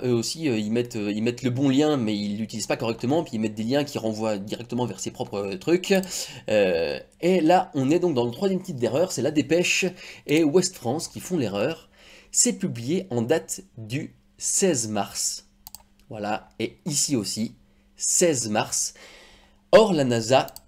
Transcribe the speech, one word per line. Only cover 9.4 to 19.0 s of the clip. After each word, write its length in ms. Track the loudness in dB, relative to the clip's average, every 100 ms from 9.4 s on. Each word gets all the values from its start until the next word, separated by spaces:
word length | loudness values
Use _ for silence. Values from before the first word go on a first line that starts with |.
| 2 2 2 0 -2 -4 -14 -14 0
et 160 | 2
Ouest 320 | 4 4 2 -2
France 320 | -4 -4 -6
qui 100 | -10
font 180 | -4 -2
l'erreur. 540 | -2 -2 -2 -4 -14 _ -20 -20 -4
C'est 220 | 0 0
publié 560 | 0 -4 -4 -2 -2 -2
en 100 | -2
date 420 | 0 0 -2 -12 -14 -18
du 360 | -8 -8 -8 -14 _ -10
seize 480 | -4 0 2 2 -2
mars. 600 | -4 -4 -4 -6 -6 -14 _ -20 -20 _ _ -16
Voilà, 380 | -8 -6 -6 -8 -6
et 180 | -6 -6 -6
ici 300 | -2 0 0
aussi, 400 | -2 -4 -6 -8 _ _ _ -8
seize 520 | -2 2 2 2 0
mars. 460 | -2 -2 -4 -6 -8